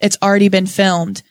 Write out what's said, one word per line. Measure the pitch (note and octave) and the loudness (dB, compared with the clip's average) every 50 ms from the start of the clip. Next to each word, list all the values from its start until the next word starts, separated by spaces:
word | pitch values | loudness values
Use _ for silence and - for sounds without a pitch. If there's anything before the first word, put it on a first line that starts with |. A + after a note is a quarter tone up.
it's | - G3+ - - | -4 -2 -2 -2
already | G3+ G3 G3+ G3+ G3+ G3 | 0 0 2 4 2 2
been | F#3+ F#3+ F#3 | 2 0 -2
filmed. | F#3 - - G3 F#3+ F3+ E3+ E3+ F#3+ G3 - - _ | -2 -2 0 0 0 0 -2 -4 -6 -8 -12 -16 _